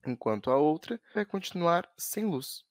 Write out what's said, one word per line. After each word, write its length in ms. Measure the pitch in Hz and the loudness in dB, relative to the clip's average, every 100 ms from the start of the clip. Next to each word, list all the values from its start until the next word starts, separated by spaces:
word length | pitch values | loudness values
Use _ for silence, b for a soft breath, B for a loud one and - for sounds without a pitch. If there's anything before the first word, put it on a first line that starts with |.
| - | -6
enquanto 460 | 120 113 107 127 | -4 -2 -2 2
a 60 | 135 | 4
outra 420 | 151 160 - 233 _ | 4 2 -4 -8 _
vai 120 | - 202 | -4 -4
continuar 640 | 196 - 180 170 170 - _ | -6 -6 0 2 2 0 _
sem 280 | - - 214 | -8 -2 -2
luz. 400 | 143 - - _ | -2 -4 -12 _